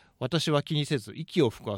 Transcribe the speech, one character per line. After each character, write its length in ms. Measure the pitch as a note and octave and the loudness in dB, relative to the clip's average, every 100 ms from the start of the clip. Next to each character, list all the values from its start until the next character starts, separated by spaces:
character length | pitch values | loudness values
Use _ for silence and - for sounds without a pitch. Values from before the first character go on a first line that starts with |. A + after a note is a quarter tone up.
| _ _ | _ _
私 320 | B2+ E3 D#3+ | -2 0 2
は 120 | D3 | 0
気 100 | - | 0
に 120 | D3 C#3+ | -2 0
せ 100 | C#3+ | -2
ず、 160 | G#2+ | -4
息 280 | - D#3+ F3 | -12 -2 4
を 80 | B2 | 4
吹 120 | - | 2
く 80 | G#2+ | -6